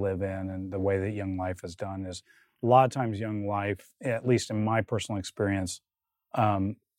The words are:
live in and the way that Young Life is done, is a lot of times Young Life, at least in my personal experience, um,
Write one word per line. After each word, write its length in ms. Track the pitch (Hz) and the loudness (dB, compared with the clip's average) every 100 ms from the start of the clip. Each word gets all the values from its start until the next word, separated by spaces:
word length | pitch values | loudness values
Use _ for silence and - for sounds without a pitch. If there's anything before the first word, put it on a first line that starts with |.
| 98 | 0
live 120 | 92 | 0
in 220 | 98 95 95 | -2 -4 -6
and 80 | 92 95 95 | -6 -6 -2
the 60 | 98 | 2
way 80 | 98 | 2
that 100 | 98 101 | 0 -2
Young 120 | 95 92 92 | -4 -2 -4
Life 160 | 90 | -6
is 120 | 90 85 | -10 -8
done, 300 | 98 95 92 | -8 -6 -8
is 180 | 90 _ _ _ _ | -10 _ _ _ _
a 40 | 117 | 6
lot 160 | 127 131 | 8 8
of 40 | |
times 280 | 139 117 104 | 2 -2 -2
Young 280 | 110 107 101 | -4 -4 -2
Life, 360 | 101 101 98 - _ | -2 -2 -4 -8 _
at 180 | 135 113 127 | -4 -2 2
least 180 | 117 - | 2 2
in 80 | 107 107 | -2 2
my 100 | 113 | 2
personal 360 | 104 110 - 104 | 0 -4 -2 -6
experience, 640 | 90 - 101 98 90 - _ _ _ _ _ - | -6 -2 0 0 -2 -8 _ _ _ _ _ 0
um, 400 | 107 98 98 107 _ | 2 2 -2 -4 _